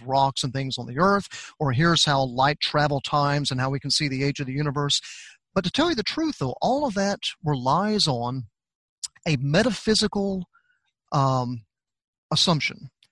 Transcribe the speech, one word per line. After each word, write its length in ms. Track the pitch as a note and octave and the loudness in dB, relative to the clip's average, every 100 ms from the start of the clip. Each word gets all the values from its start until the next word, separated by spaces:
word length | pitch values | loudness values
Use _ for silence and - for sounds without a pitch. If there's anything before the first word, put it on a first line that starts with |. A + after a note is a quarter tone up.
| B2 | -2
rocks 360 | C3+ C3+ - | 2 2 0
and 100 | C3+ | -4
things 240 | C3+ C3+ B2 | -4 -6 -8
on 80 | A#2+ | -6
the 140 | B2+ | 2
Earth, 280 | F#3+ G3+ - - - - | 4 4 0 -12 -16 -4
or 120 | C#3+ | 0
here's 320 | A#2+ E3+ D#3+ D3+ | 4 4 4 4
how 180 | C#3 | 2
light 360 | C3 B2 C#3 D3 | 2 2 2 2
travel 400 | - D3+ D3 C#3 | 0 2 2 0
times 480 | - D3 C#3+ C#3+ C3+ | 0 0 2 0 0
and 80 | B2+ | -2
how 100 | C3 | -2
we 100 | C#3 | -2
can 100 | C#3+ | -2
see 160 | - D3 | -2 0
the 160 | C3 | 0
age 160 | C#3+ - | -2 -2
of 60 | C3 | -4
the 80 | |
universe. 480 | C3+ D3+ C#3 C#3+ - - - - - _ F#3+ | -4 -2 -2 0 -2 -4 -16 -20 -20 _ -4
But 80 | F3+ | -2
to 60 | |
tell 180 | - E4+ | 0 2
you 60 | B3 | 0
the 80 | |
truth, 340 | F#3+ - D#4+ - | -2 -2 -2 -2
though, 180 | C3 - | -4 -2
all 240 | F#3+ C#4 C#4+ | -2 0 -2
of 80 | |
that 260 | G3 G3 - - - | 0 -2 -2 -6 -6
relies 640 | D3+ C3+ B2+ D#3+ G#3 G#3+ D#3 | -2 0 2 2 2 2 0
on 360 | A#2+ A#2+ C3 A#2 _ _ _ _ _ - _ E3+ | 0 -2 -6 -8 _ _ _ _ _ -14 _ -2
a 80 | C#3 | 0
metaphysical, 1120 | C#3 E3+ A#3 F#3 A3 G#3 G#3 G3+ G3 F#3+ F3 _ _ _ _ _ _ | 2 2 2 0 0 0 0 -2 -2 -4 -8 _ _ _ _ _ _
um, 520 | D3 C3+ C3 B2 A#2+ - _ _ _ _ _ - | 2 2 2 -2 -6 -12 _ _ _ _ _ -4
assumption 580 | D#3+ F#3+ D3+ - - - _ _ | 0 2 2 -2 -8 -16 _ _